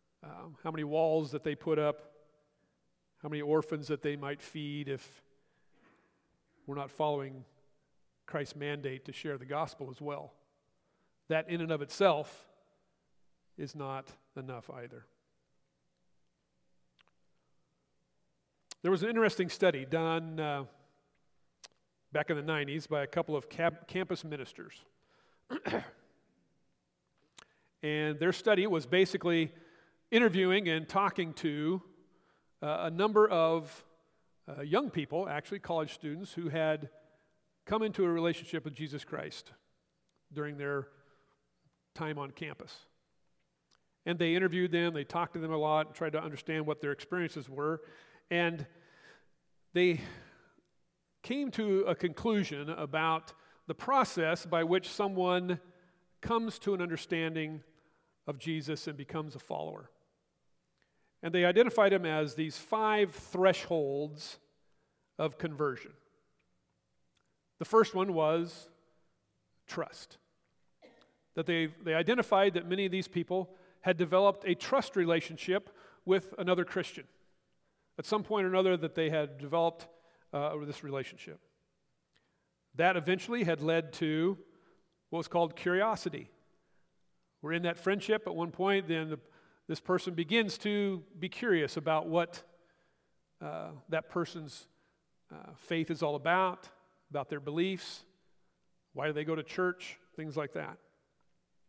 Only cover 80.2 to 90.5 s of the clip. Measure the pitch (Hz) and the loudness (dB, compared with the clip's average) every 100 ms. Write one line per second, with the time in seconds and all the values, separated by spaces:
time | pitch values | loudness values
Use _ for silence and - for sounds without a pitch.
80.2 | _ 143 147 156 147 143 147 139 131 - | _ -4 -4 -4 -6 -8 -6 -6 -6 -12
81.2 | - 76 _ _ _ _ _ _ _ _ | -18 -18 _ _ _ _ _ _ _ _
82.2 | _ _ _ _ _ 131 175 185 156 185 | _ _ _ _ _ 2 4 4 2 0
83.2 | - 240 175 160 156 165 160 - 160 156 | 0 0 0 2 2 0 0 -2 -2 2
84.2 | 175 196 - _ _ _ _ _ _ 165 | 0 -2 -8 _ _ _ _ _ _ -6
85.2 | 156 175 165 160 180 180 220 214 185 147 | -2 0 0 0 0 2 2 0 -4 -8
86.2 | - _ _ _ _ _ _ _ _ _ | -12 _ _ _ _ _ _ _ _ _
87.2 | _ _ 147 170 175 170 - 196 - 214 | _ _ -4 -2 0 0 0 0 2 0
88.2 | 196 170 170 - 190 196 165 165 156 151 | 0 -4 -4 0 2 2 2 -2 -2 -6
89.2 | - - _ _ - 160 - 180 - 170 | -10 -20 _ _ -8 -6 0 0 0 -4
90.2 | 160 226 214 | 2 2 2